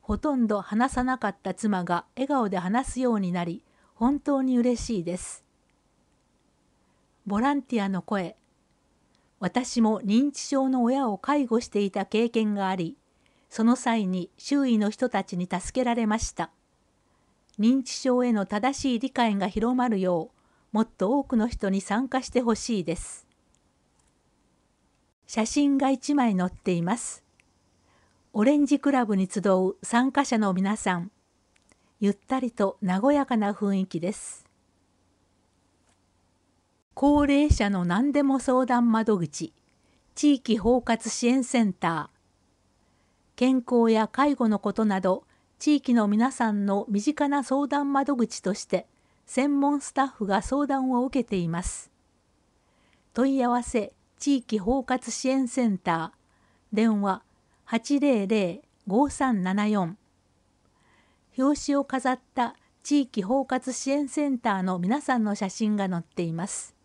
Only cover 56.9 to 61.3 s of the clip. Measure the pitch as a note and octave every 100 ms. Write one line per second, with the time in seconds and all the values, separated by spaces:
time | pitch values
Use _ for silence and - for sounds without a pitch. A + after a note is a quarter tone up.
56.9 | G#3+ G3+ F#3+ _ _ _ _ - A3+ -
57.9 | C#4+ C#4+ A#3 G3 A3 F3+ - _ _ -
58.9 | G#3 C#4+ - C4 G#3+ F3+ G3 G#3 G#3 E3+
59.9 | G3 _ _ _ _ _ _ _ _ _
60.9 | _ _ _ _